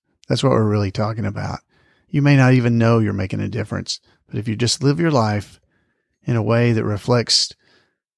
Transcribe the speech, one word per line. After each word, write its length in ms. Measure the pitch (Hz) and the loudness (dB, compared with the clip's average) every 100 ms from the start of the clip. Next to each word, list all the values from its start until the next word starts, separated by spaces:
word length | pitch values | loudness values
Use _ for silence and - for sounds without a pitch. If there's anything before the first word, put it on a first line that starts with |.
| _ _ - | _ _ -6
That's 140 | 127 | -2
what 100 | 135 | 0
we're 160 | 120 107 | 2 2
really 220 | 104 98 | 0 -2
talking 340 | - 107 113 | -4 -4 -4
about. 360 | 101 101 95 71 - _ _ _ _ | -6 -6 -8 -10 -14 _ _ _ _
You 140 | 147 | 0
may 140 | 143 139 | 4 6
not 180 | 127 | 6
even 240 | 131 120 117 | 4 2 2
know 200 | 113 117 | 4 2
you're 140 | 104 | 2
making 280 | 98 95 104 | -2 -4 -6
a 80 | 101 | -6
difference, 520 | 107 104 101 92 - _ _ _ | -6 -8 -8 -8 -12 _ _ _
but 100 | 107 | -10
if 100 | 113 | -6
you 80 | 110 | -4
just 260 | 120 - | -2 0
live 160 | 135 147 | 0 0
your 140 | 170 | 0
life 480 | 139 107 104 - - _ _ _ _ _ _ | 2 0 -2 -6 -16 _ _ _ _ _ _
in 100 | - | -4
a 80 | 117 | -2
way 300 | 107 117 120 | 0 2 2
that 120 | 113 | 0
reflects 720 | 107 104 - 123 110 - - - _ _ _ _ _ | -2 -4 -2 -2 0 -2 -2 -8 _ _ _ _ _